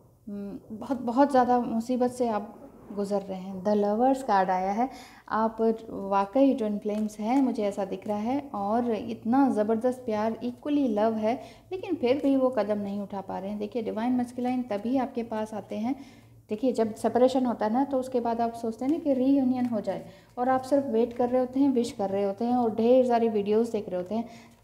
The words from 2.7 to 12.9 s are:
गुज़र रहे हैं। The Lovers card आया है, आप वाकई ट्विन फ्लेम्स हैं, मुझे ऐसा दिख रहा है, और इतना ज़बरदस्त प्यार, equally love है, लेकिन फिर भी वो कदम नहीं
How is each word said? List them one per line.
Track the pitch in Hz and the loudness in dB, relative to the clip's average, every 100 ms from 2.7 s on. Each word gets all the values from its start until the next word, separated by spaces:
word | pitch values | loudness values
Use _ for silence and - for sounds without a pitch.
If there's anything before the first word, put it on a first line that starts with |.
| - - | -20 -10
गुज़र | 202 196 202 | -6 -2 -2
रहे | 190 190 | -4 -8
हैं। | 185 190 | -10 -4
The | 190 208 | 0 2
Lovers | 202 214 254 269 | 2 2 4 2
card | - 196 190 | 2 2 4
आया | 185 190 | 2 0
है, | 202 240 - - - - | 0 -2 -4 -20 -20 -4
आप | 214 220 226 226 226 - | 0 0 2 0 0 -4
वाकई | 180 196 196 196 262 277 | -8 0 0 2 4 4
ट्विन | 247 214 208 | 4 -2 -2
फ्लेम्स | 208 208 214 - | -4 -2 -4 -4
हैं, | 214 269 | 0 2
मुझे | 254 226 | 2 2
ऐसा | 208 196 190 | -2 -2 -6
दिख | 190 214 | -6 -6
रहा | 208 | -4
है, | 214 277 277 | -2 -4 -4
और | 208 202 226 240 | -4 -2 0 0
इतना | 226 233 226 220 254 269 | -2 -4 -6 0 4 4
ज़बरदस्त | 208 214 226 254 247 - | 2 2 0 0 -2 -4
प्यार, | 214 220 226 | -2 -2 -4
equally | 247 240 302 294 262 | -6 -6 -2 0 2
love | 208 220 | 2 0
है, | 220 214 254 - - - | 0 -2 -2 -6 -20 -12
लेकिन | 381 403 339 | -10 -6 -2
फिर | 240 285 | 0 2
भी | 277 269 | 2 4
वो | 262 | 2
कदम | 254 202 208 | 2 0 -2
नहीं | 202 | -4